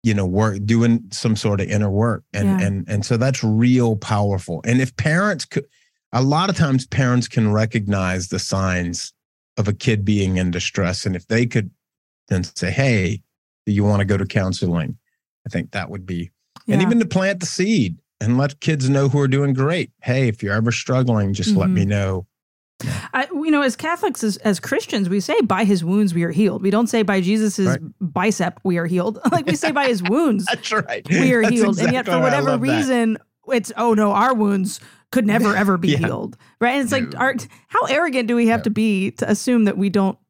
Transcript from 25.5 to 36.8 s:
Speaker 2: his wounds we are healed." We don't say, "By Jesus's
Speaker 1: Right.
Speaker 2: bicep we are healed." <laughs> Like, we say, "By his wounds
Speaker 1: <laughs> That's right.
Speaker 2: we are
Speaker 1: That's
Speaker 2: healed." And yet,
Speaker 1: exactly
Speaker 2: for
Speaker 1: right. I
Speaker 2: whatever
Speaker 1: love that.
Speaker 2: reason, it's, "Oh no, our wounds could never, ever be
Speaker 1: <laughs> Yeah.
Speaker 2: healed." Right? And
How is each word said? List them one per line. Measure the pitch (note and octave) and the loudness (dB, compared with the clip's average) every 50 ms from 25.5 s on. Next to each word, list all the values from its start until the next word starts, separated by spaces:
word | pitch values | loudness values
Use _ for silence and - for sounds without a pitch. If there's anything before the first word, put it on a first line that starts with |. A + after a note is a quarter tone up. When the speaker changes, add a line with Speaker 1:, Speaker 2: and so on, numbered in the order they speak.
| G3 F#3 - | 2 2 2
Speaker 2:
his | G3 G3+ F3+ E3 | 2 2 2 2
wounds | E3 F#3+ G#3 G#3+ F#3+ E3+ | 0 2 2 2 2 2
we | E3+ E3+ | 0 -2
are | E3+ | 0
healed." | D3+ D#3 A3 F#3+ E3 F#3+ | 2 2 2 2 0 0
We | F#3 G3 | -2 0
don't | G3 G#3+ A#3+ G#3+ | 2 2 0 2
say, | - A3+ | 2 0
"By | G#3+ F#3 G3+ F#3+ | 2 2 2 0
Jesus's | F3+ F3+ G#3+ A3 A3 G#3 F#3 - F#3+ | 2 2 0 2 0 0 0 0 0
Speaker 1:
Right. | F#3 E3 - D#3+ D3 - _ | 0 0 -2 -4 -14 -10 _
Speaker 2:
bicep | G3 D#3+ - F#3 F#3 A3 G#3 - F3 F3+ - - _ | -8 -6 -2 0 0 0 0 0 -2 -4 -4 -4 _
we | F#3+ F3 E3+ | -2 -2 0
are | E3 | -2
healed." | E3 F3+ F3+ F3 A3 G#3+ - - | 0 -2 -2 -2 -2 -6 -2 -2
<laughs> | C4 | -2
Like, | E4 E4+ C4+ | -2 0 -2
we | - D#4 | -2 -2
say, | D4 - D#4 | 0 -2 -2
"By | C4 C#4+ C#4 C4 | 0 0 0 0
his | A#3+ F#3+ | 0 0
wounds | F3+ F3+ G#3+ D4+ E4+ D4 G#3+ F#3+ F3 | 0 0 0 2 2 2 2 0 -2
Speaker 1:
<laughs> | F3+ | -4
That's | D3+ - - - | -6 -6 -6 -4
right. | A3 G#3+ - - A2+ G#2 - C#3 | -2 -2 -2 -4 -8 -8 -2 0
Speaker 2:
we | F3 - - C4 | 2 2 4 4
are | B3 A#3 | 4 4
Speaker 1:
That's | G#3+ G#3 A#3+ | 4 2 4
Speaker 2:
healed." | A#3 G#3+ G3+ - F3+ | 2 2 2 2 2
And | - - | 0 0
yet, | B3 B3+ - | 0 -2 -2
Speaker 1:
exactly | - | -2
Speaker 2:
for | B3+ B3+ | 0 2
Speaker 1:
right. | |
I | |
Speaker 2:
whatever | B3+ C4 B3 C#4+ C#4 C4+ | 2 2 2 2 2 0
Speaker 1:
love | C4 A#3 | 0 0
that. | A#3+ C4+ D#4 | 0 0 0
Speaker 2:
reason, | D#4+ D4 C4 C4 A#3+ A#3 A3+ A3 - _ _ _ _ _ - | 0 0 0 0 2 2 0 -2 -4 _ _ _ _ _ -2
it's, | C4 A#3 F#3+ - A3 | -2 -2 -2 -4 -6
"Oh | G#3 A3+ A#3 A3 | -2 0 2 2
no, | G#3 G#3+ G3+ | 4 2 2
our | G3+ G3 A3 B3+ B3+ | 2 2 2 2 2
wounds | A3 G#3+ G3+ G3+ F#3+ F#3 G#3 - - - - - _ _ _ | 2 2 2 2 0 -2 -4 -6 -10 -16 -20 -20 _ _ _
could | - - A3 | 0 0 2
never, | G#3 G#3+ G#3+ A3+ G#3 G#3 | 4 2 4 4 2 2
ever | F#3+ G#3 G3 F#3 F3 | 2 2 2 2 2
be | F3 F3 | 2 0
Speaker 1:
<laughs> | |
Yeah. | C#3+ - | 2 2
Speaker 2:
healed." | E3 - - - - - - _ _ _ _ _ | 0 -2 -2 -4 -8 -10 -12 _ _ _ _ _
Right? | A#3 A#3+ | 0 0
And | C4 C#4+ | 0 0